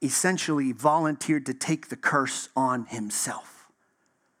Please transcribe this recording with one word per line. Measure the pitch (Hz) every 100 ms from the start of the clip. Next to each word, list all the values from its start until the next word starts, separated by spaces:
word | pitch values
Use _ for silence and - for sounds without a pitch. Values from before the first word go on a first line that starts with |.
essentially | 135 - 185 185 - 147 135
volunteered | 110 151 160 156 147 - 151 135
to |
take | 131 - 156 -
the | 120
curse | - 143 131 - - 131
on | 131 123 110
himself." | 113 104 - - - - - - _ _ _ _ _ _ _